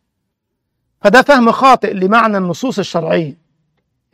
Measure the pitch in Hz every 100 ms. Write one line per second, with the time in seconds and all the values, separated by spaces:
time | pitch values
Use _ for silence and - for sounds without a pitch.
0 | _ _ _ _ _ _ _ _ _ _
1 | 202 240 262 277 233 - 262 247 202 196
2 | 185 226 226 202 180 165 262 208 175 170
3 | 160 175 156 - _ _ _ _ _ _
4 | _